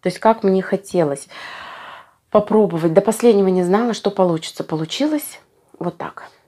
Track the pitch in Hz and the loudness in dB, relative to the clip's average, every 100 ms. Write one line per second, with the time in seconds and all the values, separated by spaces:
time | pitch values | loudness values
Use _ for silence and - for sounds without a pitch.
0 | 185 175 220 220 196 190 185 190 - 180 | -4 2 2 4 2 0 0 -4 -2 0
1 | 151 139 - - - - - - - - | 0 -2 -10 -18 -16 -16 -16 -18 -18 -20
2 | - _ _ 214 208 214 202 170 165 160 | -20 _ _ 0 2 2 2 2 2 2
3 | 202 220 240 208 190 185 180 196 240 214 | 2 2 4 4 4 2 2 2 0 -2
4 | 202 196 185 160 160 - - 156 160 - | -4 0 0 0 -6 -12 -6 -6 -6 -2
5 | 294 302 - - _ _ _ - 175 170 | -2 -2 -6 -18 _ _ _ -10 -10 -8
6 | - - - _ | -14 -14 -20 _